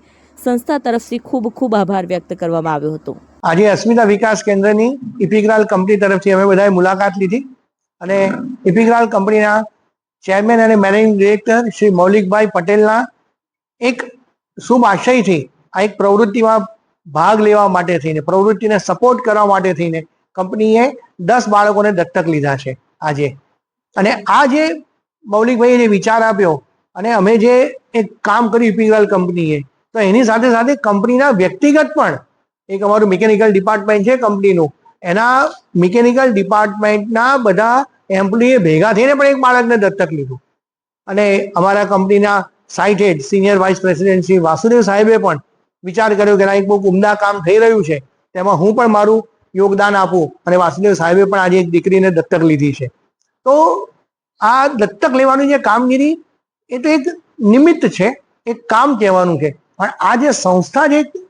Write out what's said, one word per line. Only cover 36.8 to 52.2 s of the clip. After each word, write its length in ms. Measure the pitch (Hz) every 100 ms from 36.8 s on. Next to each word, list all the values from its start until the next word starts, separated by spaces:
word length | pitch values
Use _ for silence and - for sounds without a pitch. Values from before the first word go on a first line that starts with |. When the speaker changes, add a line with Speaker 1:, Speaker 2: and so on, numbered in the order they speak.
| 208 208 208 226 247 277
Speaker 2:
બધા 480 | 220 180 220 254 277 _ -
એમ્પ્લોયીએ 480 | 190 196 220 240 262
ભેગા 360 | 170 156 202
થઈને 200 | 208 254
પણ 120 | 277 277
એક 120 | 269
બાળકને 400 | 254 247 233 233
દત્તક 340 | 196 196 175
લીધું. 300 | 156 135 127 _ _ _ _ _ _ -
અને 440 | 196 208 196 202 180
અમારા 280 | 185 202
કંપનીના 640 | 196 196 190 202 208 202 185 _ _
સાઇટ 320 | - 185 202
હેડ, 200 | 202 160
સિનિયર 360 | 135 196 196 202
વાઇસ 240 | 190 185
પ્રેસિડેન્ટ 440 | 185 156 196 185 170
શ્રી 120 | 185
વાસુદેવ 440 | 160 160 226 240
સાહેબે 360 | 202 202 220 226
પણ 220 | 190 151 - _ _ _
વિચાર 320 | 180 185 220 202
કર્યો 220 | 208 202
કે 80 | 196
ના, 80 |
એક 140 | 196 196
બહુ 220 | 202 196
ઉમદા 240 | 185 208
કામ 260 | 208 208 202
થઈ 180 | 165 208
રહ્યું 260 | 226 220
છે, 200 | 156 147 - _ _
તેમાં 260 | 185 185 175
હું 160 | 190 220
પણ 120 | 240
મારું 400 | 208 208 220 214 _ _ 190
યોગદાન 400 | 196 196 202 202
આપું, 360 | 185 180 151 - -
અને 100 | 180
વાસુદેવ 380 | 175 175 202
સાહેબે 300 | 175 165 180
પણ 160 | 196 196
આજે 200 | 185 185
એક 100 | 175
દીકરીને 400 | 170 190 190 190
દત્તક 340 | 165